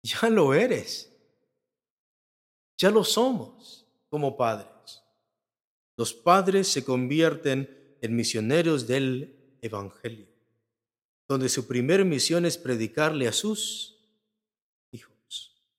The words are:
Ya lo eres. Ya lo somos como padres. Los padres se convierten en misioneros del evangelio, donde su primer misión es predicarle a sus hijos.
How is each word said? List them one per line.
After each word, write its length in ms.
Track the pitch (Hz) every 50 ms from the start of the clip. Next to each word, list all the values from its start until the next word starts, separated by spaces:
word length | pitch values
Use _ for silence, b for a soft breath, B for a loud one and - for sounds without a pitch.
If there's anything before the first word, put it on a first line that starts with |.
| -
Ya 260 | - - - 226 233
lo 240 | 226 208 156 135 135
eres. 600 | 160 226 262 190 113 - - - - - _ _ _ _ _ _ _ _ _ _ _ _ _ _ _ _ _ _ _ _ _ _ _ _ _ _ _ _ _ _ _ _ _ _
Ya 140 | - 180 196
lo 120 | 214 220 185
somos 840 | - - 214 240 269 254 175 113 - - - - - - - _ _ _ _ _ _
como 260 | - 151 147 135 -
padres. 680 | - 123 117 110 101 98 - - - _ - - - _ _ _ _ _ _ _ _ _ _ _ _ _ _ _ _ _ _ _
Los 160 | - 117 - -
padres 540 | - _ 170 180 196 185 196 190 196 185
se 180 | - - 139 123
convierten 1120 | - 127 127 127 123 143 160 165 156 147 - - 143 131 135 139 - - - - _ _ _
en 140 | - 110 117
misioneros 680 | 117 117 - - 113 107 113 143 170 165 165 156 135 117
del 720 | 113 127 135 135 131 127 131 147 - - _ _ _ _ _
evangelio, 680 | - 110 107 101 101 95 - - - 117 117 107 98 _ _ _ _ _ _ _ _ _ _ _ _ _ _ _ _ _ _ _ _
donde 220 | - 139 135 131 131
su 180 | - 139 123
primer 380 | - 123 123 120 139 175 196 196
misión 400 | 185 156 127 - - 160 175 170
es 120 | 165 -
predicarle 680 | - - 127 123 110 113 107 - 147 151 160 156 143 127
a 60 | 113 -
sus 640 | - - 214 220 208 - - - - - - _ _ _ _ _ _ _ _ _ _ _ _ _ _ _ _ _ _ _ _
hijos. 640 | - 117 - _ _ _ _ _ - - - - _ _ _ _ _